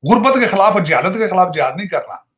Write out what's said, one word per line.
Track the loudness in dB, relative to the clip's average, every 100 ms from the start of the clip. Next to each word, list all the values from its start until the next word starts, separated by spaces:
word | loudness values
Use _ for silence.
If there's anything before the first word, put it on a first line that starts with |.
| 2
गुर्बत | 2 4 2
के | 0
खिलाफ | 2 2 2
और |
जहालत | 0 0 -2 -2
के | -2
खिलाफ | 0 0
जिहाद | 0 -4 -4
नहीं | -6
करना। | -6 -6 -18 _